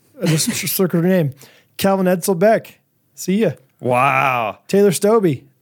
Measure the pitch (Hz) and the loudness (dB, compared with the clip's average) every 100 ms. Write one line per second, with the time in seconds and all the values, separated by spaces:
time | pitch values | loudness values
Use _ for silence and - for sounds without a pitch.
0 | _ 285 185 156 233 - 180 - 185 175 | _ -6 -2 -2 -2 -6 -6 -2 0 0
1 | 175 190 147 - - _ _ - 196 196 | 2 2 0 -4 -20 _ _ -4 -2 0
2 | 185 185 - 180 202 214 - - _ _ | 0 0 0 0 2 2 -2 -20 _ _
3 | _ - - 196 202 - _ _ 120 123 | _ -16 -4 0 0 -4 _ _ -2 0
4 | 139 135 135 123 107 95 - 196 202 151 | 2 2 0 -2 -4 -8 -4 2 2 2
5 | 202 226 190 131 - _ | 0 2 0 -4 -10 _